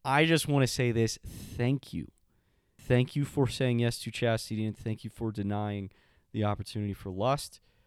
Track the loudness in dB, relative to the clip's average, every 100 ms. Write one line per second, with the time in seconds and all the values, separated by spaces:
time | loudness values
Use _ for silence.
0 | 0 4 6 4 4 4 4 2 2 4
1 | 2 0 -12 -14 -10 -2 0 0 -4 -10
2 | -10 -14 _ _ _ _ _ _ 2 4
3 | 4 0 -2 2 0 2 0 2 2 0
4 | -6 -2 0 0 -2 -4 -4 -4 -6 -6
5 | -8 -6 -4 -2 -2 -2 -4 -6 -8 -14
6 | _ _ _ -2 0 -2 -6 -4 -4 -6
7 | -8 -2 0 0 -4 -16 _ _